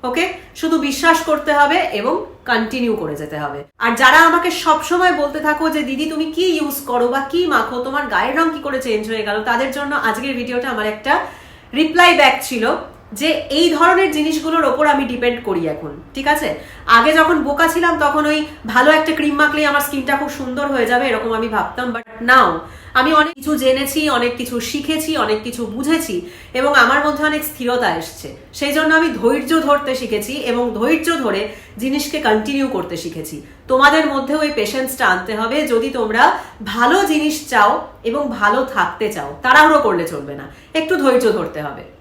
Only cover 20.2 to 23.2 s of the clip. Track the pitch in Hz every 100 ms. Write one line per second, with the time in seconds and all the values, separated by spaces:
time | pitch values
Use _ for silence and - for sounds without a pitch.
20.2 | 294 - 254 254 285 269 226 247 269 220
21.2 | 226 220 226 214 - - 247 226 220 -
22.2 | 240 262 175 330 - - - 254 269 311